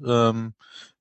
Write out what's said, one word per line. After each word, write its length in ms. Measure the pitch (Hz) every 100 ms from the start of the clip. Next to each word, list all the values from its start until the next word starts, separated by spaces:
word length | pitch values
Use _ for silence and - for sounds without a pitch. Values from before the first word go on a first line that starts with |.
| 127
ähm, 460 | 120 117 113 113 - _ - - _